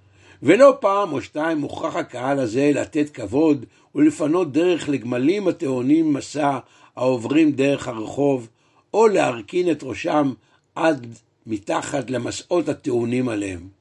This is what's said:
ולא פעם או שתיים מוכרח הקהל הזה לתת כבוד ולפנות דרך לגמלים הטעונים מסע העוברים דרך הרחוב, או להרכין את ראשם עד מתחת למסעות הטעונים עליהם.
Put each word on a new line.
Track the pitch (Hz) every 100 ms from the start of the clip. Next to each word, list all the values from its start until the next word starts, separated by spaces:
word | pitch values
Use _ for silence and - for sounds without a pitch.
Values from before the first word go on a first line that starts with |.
| _ _ - -
ולא | 127 202 277 262
פעם | 202 196 196
או | 135
שתיים | - 151 165 156
מוכרח | - - 151 170
הקהל | 147 120 131 139
הזה | 123 120 147
לתת | 131 104 156 147
כבוד | - 101 131 160 135 113 _ _ 147
ולפנות | 151 151 151 175 165
דרך | 135 180 160 147
לגמלים | 135 113 123 139 208 185
הטעונים | - 143 127 127 160 160
מסע | 135 - 151 143 135 - _ _ -
העוברים | 127 127 113 147 156
דרך | 127 139 139 131
הרחוב, | 113 107 - 143 131 113 _ _ _ _
או | 196 226
להרכין | 180 135 120 101 175 180
את | 151
ראשם | 135 104 170 151 139 113 _ _ _ 147
עד | 165 143 120 113 _ _ -
מתחת | 104 - 160 - 143 120
למסעות | 123 120 - - 175 147
הטעונים | 139 151 120 117 127 127
עליהם. | 104 101 90 92 -